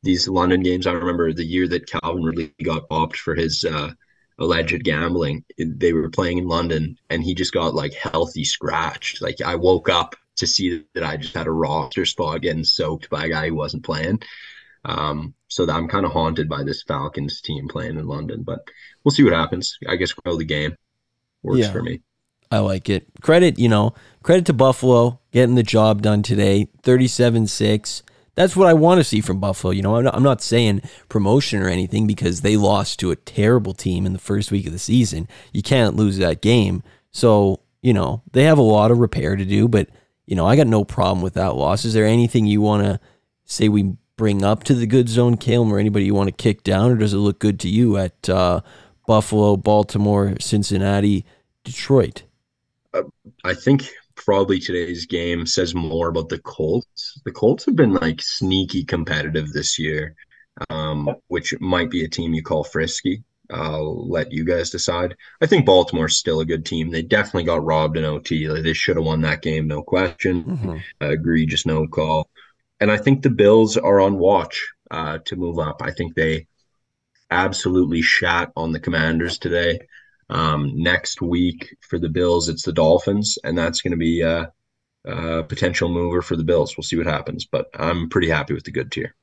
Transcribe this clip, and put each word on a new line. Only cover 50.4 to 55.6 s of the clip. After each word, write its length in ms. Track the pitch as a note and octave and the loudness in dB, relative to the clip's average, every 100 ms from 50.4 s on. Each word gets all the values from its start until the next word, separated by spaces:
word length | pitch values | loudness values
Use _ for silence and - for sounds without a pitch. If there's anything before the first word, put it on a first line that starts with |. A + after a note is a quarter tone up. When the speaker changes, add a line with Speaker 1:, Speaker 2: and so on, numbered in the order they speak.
Speaker 2:
Cincinnati, 840 | - G#2+ G2+ G2 G2 G2+ G#2 G2 - _ _ _ | -2 -2 0 -2 0 2 2 0 -2 _ _ _
Detroit? 580 | - - - C#3 E2+ - - _ _ _ _ _ _ | -16 -14 2 2 2 -4 -20 _ _ _ _ _ _
Speaker 1:
Uh, 80 | - - _ - _ | -6 -6 _ -20 _
I 80 | F2+ | -6
think 340 | F#2 - C#3 C#3 - _ | -2 2 2 0 -18 _
probably 460 | - - G2 G2 F#2+ | -10 0 2 2 0
today's 460 | - F2+ E2+ F2 D#2+ | -2 -4 -4 -8 -6
game 400 | F2 E2+ E2+ E2 | -4 -2 -4 -2
says 280 | - | -2